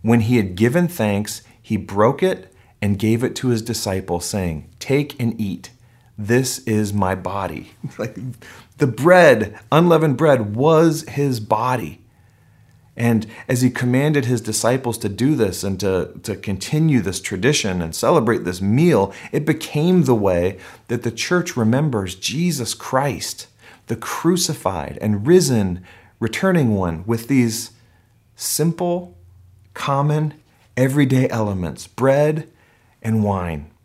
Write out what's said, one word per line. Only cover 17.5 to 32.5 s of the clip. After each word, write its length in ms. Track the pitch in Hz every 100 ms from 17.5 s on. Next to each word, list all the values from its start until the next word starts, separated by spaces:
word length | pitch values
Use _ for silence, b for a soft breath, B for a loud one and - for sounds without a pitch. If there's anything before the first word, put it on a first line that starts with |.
| 151 104 90
and 100 | 82
celebrate 520 | - 117 165 113 107
this 160 | 87 90
meal, 520 | 98 120 170 117 95 B B
it 120 | 139
became 600 | 147 151 - 151 170 185
the 100 | 131
way 460 | 113 98 87 90 95 B B -
that 160 | 120
the 80 | 120
church 460 | 110 - 180 175 -
remembers 580 | 110 127 156 117 92
Jesus 600 | 87 - 127 175 143 113
Christ, 760 | - - 131 139 104 - - - B B B -
the 80 | 117
crucified 1040 | - - 165 180 - 147 - 90 67 -
and 260 | 107 104 113
risen, 560 | 185 143 117 95 90 B B B B
returning 560 | 113 - 190 180 123 101
one, 280 | 90 82 98
with 200 | 113 113
these 460 | 139 117 110 - b b b b b _ -
simple, 800 | - - 160 165 175 175 180 - - - - _ _
common, 600 | - - 139 147 151 151 - b b b -
everyday 520 | 131 139 135 131 131
elements, 600 | 117 104 95 85 62 -
bread 600 | - 131 139 151 156 -